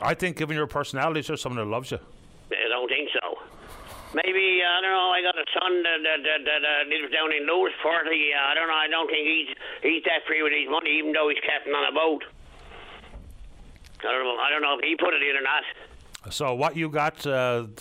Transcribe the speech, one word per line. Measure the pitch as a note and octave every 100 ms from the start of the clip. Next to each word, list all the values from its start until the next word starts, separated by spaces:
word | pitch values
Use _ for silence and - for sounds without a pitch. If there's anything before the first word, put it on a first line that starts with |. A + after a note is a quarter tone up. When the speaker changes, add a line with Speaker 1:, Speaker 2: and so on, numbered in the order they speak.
Speaker 1:
I | A#2
think | E3 F#3 D3+
given | D3+ D#3
your | D3
personality, | D3 C#3+ C3+ D#3 D#3
sir, | C#3+ D3+
someone | C3+ B2
that | G#2
loves | A2+ C3+
you. | B2 - - - - -
Speaker 2:
I | G2 A2+
don't | B2 B2
think | C3 D3
so. | B2+ F2 - - - - - - - -
Maybe, | - F#3 F#3 F#3+ F#3 F3
I | F3+
don't | F#3+
know, | F#3+ F3+
I | F3+
got | F3+ F3
a | D3
son | - F#3 F3+
that, | E3+ D#3+
that, | D#3 D#3
that, | D3 D3+
that, | D3+ D3+
uh, | D3 D3 C#3+
lives | D#3 C#3+
down | D#3 D#3
in | D3+ D3
Lewisport. | F3 F#3 - D#3 E3 D#3
He, | D#3+ D3
uh, | C#3+ C#3
I |
don't | D3+ E3
know, |
I | D#3 D#3
don't | E3 D#3
think | D#3 D3+
he's, | D#3+ D3 - - -
he's | D3 D#3+ F3
that | D#3+ -
free | D#3
with | D3+
his | D3+ C3
money, | D#3 D#3+ D3+
even | D3+
though | D#3 D3+
he's | C#3+ -
captain | D3 C#3
on | D3 C#3
a |
boat. | C#3 D#3+ C#3+ - - - - - - - - - - - - - - - - - -
I | G#2+
don't | B2+
know, | B2+ A#2
I | C3+
don't | D3+
know | D3 C#3
if |
he | D3 D#3+
put | F3+
it | D#3
in | C#3+ C#3
or |
not. | C3+ D3 - - - - - - -
Speaker 1:
So | - C#3+ B2
what | D#3
you | D#3 D#3
got, | D3+ D3+ -
uh, | D3 C3 B2+ A#2+ A#2 G#2+